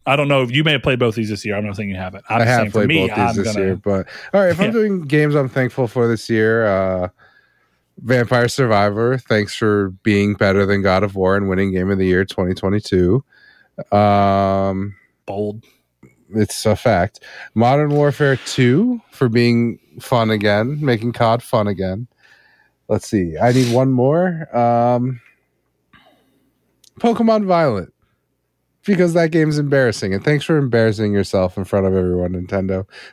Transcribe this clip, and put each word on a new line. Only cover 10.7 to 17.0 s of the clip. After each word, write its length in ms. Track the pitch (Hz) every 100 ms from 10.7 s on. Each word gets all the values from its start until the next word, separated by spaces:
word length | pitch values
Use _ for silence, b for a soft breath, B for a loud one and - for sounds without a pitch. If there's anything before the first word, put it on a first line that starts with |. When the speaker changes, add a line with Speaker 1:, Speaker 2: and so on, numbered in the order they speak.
| 101
Speaker 2:
God 220 | 95 92
of 120 | 101 95
War 220 | 92 98
and 100 | 98
winning 240 | 92 98
Game 180 | 92 92
of 80 | 98
the 60 | 92
Year 200 | 90 95
twenty 280 | - 92 92
twenty-two. 680 | 95 104 - 92 87 120 - b b b b - -
Um, 1040 | 104 104 101 98 98 98 98 98 95 98 101 b b -
Speaker 1:
Bold. 360 | 101 104 110 - b _ _ _ _ -
Speaker 2:
It's 340 | 110 104 - 110
a 100 | 104
fact. 460 | 123 95